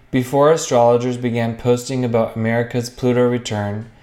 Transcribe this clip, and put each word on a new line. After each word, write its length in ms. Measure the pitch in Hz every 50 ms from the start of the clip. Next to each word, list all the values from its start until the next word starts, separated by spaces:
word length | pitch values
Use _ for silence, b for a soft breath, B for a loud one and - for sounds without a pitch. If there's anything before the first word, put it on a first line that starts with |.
| b b
Before 420 | - 131 123 - - 139 143 147 160
astrologers 640 | 156 - - 135 120 120 120 120 120 120 127 123
began 400 | 120 123 123 117 120 117 117 117
posting 480 | 117 - 123 123 123 123 - 139 127 127
about 320 | 120 113 117 113 110 -
America's 540 | 113 110 113 113 117 120 117 - 127 117 117
Pluto 360 | - - - 123 123 123 123
return, 640 | 123 123 123 120 - 110 104 104 104 101 107 113 113 b b